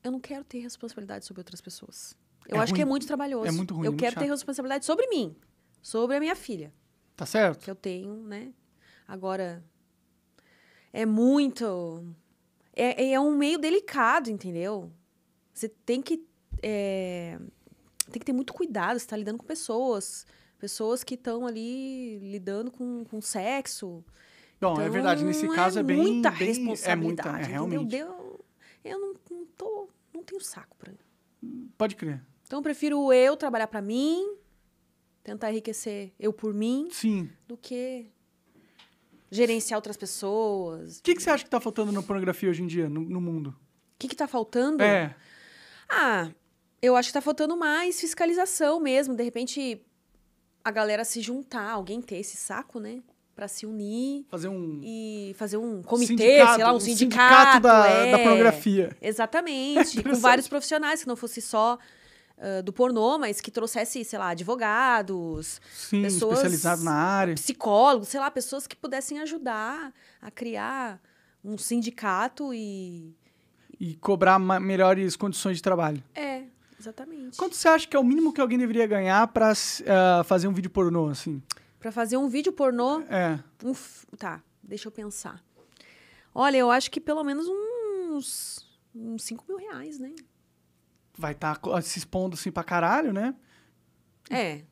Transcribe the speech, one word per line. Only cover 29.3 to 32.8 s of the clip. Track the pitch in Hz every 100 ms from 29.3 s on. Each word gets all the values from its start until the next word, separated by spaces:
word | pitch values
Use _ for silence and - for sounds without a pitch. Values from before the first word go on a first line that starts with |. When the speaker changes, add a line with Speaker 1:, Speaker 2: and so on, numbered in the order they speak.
| 349 330 -
Speaker 1:
tô, | 392 415 392 _ _
não | 320
tenho | - 381
saco | - - - _
pra | - 196 _ _ _ _ - - - _
Speaker 2:
Pode | 214
crer. | 196 160 135 - _
Speaker 1:
Então, | _ 277
eu |
prefiro | 294 285